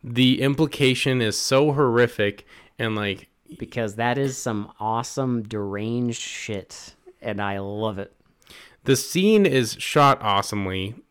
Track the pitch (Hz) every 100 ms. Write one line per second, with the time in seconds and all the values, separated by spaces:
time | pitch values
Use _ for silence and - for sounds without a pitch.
0 | 117 120 127 131 135 143 151 - 135 127
1 | 139 127 110 101 - 135 151 143 135 117
2 | 117 - 101 - _ - _ - 117 107
3 | 104 92 - _ _ 175 - 123 110 104
4 | 120 127 139 131 127 107 107 _ 107 113
5 | 123 - 131 120 107 110 101 101 110 120
6 | 123 113 - - - 101 - - - _
7 | - _ - 104 101 98 98 104 110 98
8 | 98 _ _ _ _ - - _ - 131
9 | - 175 202 214 196 135 110 - - 151
10 | 139 131 110 98 - 104 95 95 95 120
11 | _